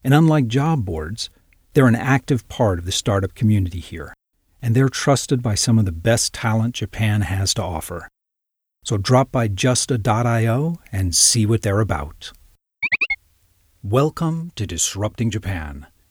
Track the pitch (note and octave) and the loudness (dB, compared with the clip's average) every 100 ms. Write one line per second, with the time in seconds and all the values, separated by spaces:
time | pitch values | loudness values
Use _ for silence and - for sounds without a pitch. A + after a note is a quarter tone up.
0 | C3 C#3+ D#3+ D#3 A#2+ C3 D3+ D#3+ G2 D#2+ | 2 4 6 4 2 0 0 0 -2 -6
1 | D#2+ A2+ - _ _ _ _ C#3+ B2+ A2+ | -6 -8 -12 _ _ _ _ 4 4 4
2 | C3 C3+ - C3 - - A2+ F2 F2 - | 2 0 0 -2 -4 0 0 0 -4 -4
3 | - G2 F#2+ - G#2+ G#2 F2+ F2 - D2+ | 0 0 -2 0 2 2 0 -6 -12 -14
4 | C#2 - _ _ _ _ A#2 A2+ C3+ - | -14 -18 _ _ _ _ 0 2 2 0
5 | - C3+ - C3 A#2+ G2 - A2+ F#2+ E2 | 0 0 0 -2 0 0 2 4 2 0
6 | A2+ A#2 - - A2+ A2 A2+ - A#2 - | 0 2 0 -4 -2 0 0 -4 -8 -2
7 | A2 G#2 F2 F#2+ F#2+ - F2+ D#2+ - E2+ | 0 0 0 -2 -2 -2 -4 -6 -8 -12
8 | - _ _ _ _ _ _ _ - G#2+ | -14 _ _ _ _ _ _ _ -4 -2
9 | G2 B2+ C3+ C3 A2+ F#2+ C3 B2 - B2+ | 4 4 4 0 -2 0 0 0 0 -2
10 | A#2 A2 A#2+ A#2 A2+ A#2+ D#3+ E3+ _ G2 | 0 0 2 2 2 0 -2 -4 _ -4
11 | F#2+ - - A#2 G#2+ A2+ G#2 G2+ G#2 D#2 | -2 2 2 2 2 2 2 0 0 -2
12 | D2 - - - _ _ _ _ C6+ C6+ | -6 -14 -20 -20 _ _ _ _ -8 -6
13 | C6+ C6+ _ _ _ _ _ _ G2 B2 | -6 -10 _ _ _ _ _ _ -2 2
14 | D#3 - E3 E3 E3+ - G2 E2+ - F#2+ | 2 0 -2 -2 -6 -8 -6 -4 -4 -4
15 | G#2 - A2+ G#2 F#2+ F2+ D2+ D2 D2 _ | -4 -2 -2 -2 -4 -6 -8 -12 -16 _
16 | _ | _